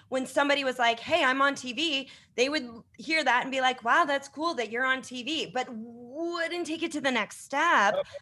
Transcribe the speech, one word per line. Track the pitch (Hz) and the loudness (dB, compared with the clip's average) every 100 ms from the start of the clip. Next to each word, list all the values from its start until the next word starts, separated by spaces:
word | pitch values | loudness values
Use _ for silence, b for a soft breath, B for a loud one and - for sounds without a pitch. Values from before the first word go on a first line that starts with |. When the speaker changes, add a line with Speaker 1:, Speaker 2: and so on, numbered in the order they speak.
| B | B
Speaker 1:
when | 262 262 | -4 -2
somebody | 302 285 285 | 2 2 2
was | 269 233 | 0 2
like, | 233 233 | 2 0
"Hey, | - 330 | 0 2
I'm | 269 269 | 4 4
on | 277 277 | 2 2
T | 254 | -8
V," | 226 330 269 262 B B - | -4 -2 -2 -6 B B 0
they | 262 | 0
would | 302 240 226 - - | 0 -4 -14 -20 -14
hear | 247 320 | -2 0
that | 254 240 | 4 2
and | 247 | 2
be | 262 | 0
like, | 254 254 | 0 0
"Wow, | 226 302 302 | 2 4 4
that's | 277 269 | 0 -4
cool | 277 339 240 | -4 -4 -2
that | 214 | -4
you're | 233 262 | -2 0
on | 262 | -2
T | - 247 | -4 -8
V," | 240 311 170 | -4 -4 -4
but | 240 254 | -4 -6
wouldn't | 220 233 233 240 285 339 339 330 349 294 | -8 -12 -16 -14 -6 -4 -2 -4 -4 -4
take | 330 | -4
it | 330 | -4
to | 294 | -2
the | 269 | 0
next | 240 196 - | 0 -2 -8
step | - 277 339 320 214 - | -6 0 4 6 6 2
Speaker 2:
Okay. | 571 554 | -4 -10